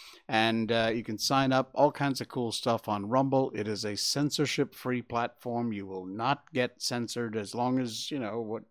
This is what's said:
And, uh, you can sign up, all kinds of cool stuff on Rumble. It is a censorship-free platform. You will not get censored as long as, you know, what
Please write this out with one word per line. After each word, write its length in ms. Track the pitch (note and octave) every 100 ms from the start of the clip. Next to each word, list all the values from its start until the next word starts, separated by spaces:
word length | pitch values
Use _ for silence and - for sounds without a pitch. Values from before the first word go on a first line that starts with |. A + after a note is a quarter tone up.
| - - -
And, 460 | A2+ A2+ A2+ A2
uh, 180 | A#2 A2+
you 120 | A2+
can 140 | A2 G#2+
sign 340 | - C3+ C3+
up, 180 | C3 C3
all 180 | - D3
kinds 300 | - C#3+ C3
of 60 | A#2+
cool 220 | C3+ A#2
stuff 380 | - B2 A2+ -
on 220 | G#2 G2+
Rumble. 420 | B2+ C3+ C3+ C3
It 140 | - G#2+
is 160 | G2+
a 100 | G#2+
censorship-free 1080 | G2+ - C#3+ D3 - C#3+ - C3+ - B2+ B2
platform. 680 | A#2 A#2 A#2+ - B2 A#2+ A#2+
You 160 | G2+ G2
will 200 | F#2+ F#2
not 440 | G2+ B2 C#3 -
get 260 | B2+ B2 -
censored 560 | - B2 A#2 A#2+ A#2 A2
as 180 | G2
long 240 | A2+ B2 C3
as, 320 | B2 A2 -
you 80 | D3
know, 220 | A2 A2+
what 220 | A2 A2+ -